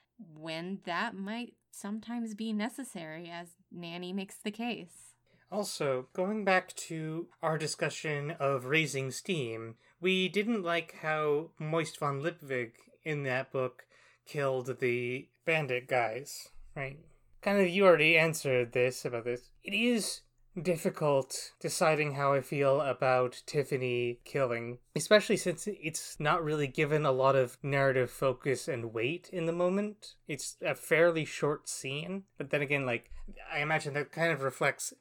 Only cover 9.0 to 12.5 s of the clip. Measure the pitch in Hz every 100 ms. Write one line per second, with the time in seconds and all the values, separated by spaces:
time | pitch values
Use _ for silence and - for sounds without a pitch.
9 | 135 123 - 175 120 113 113 113 _ _
10 | 180 185 185 196 214 226 170 170 165 -
11 | 160 156 151 147 160 _ 156 165 160 -
12 | 147 139 156 165 139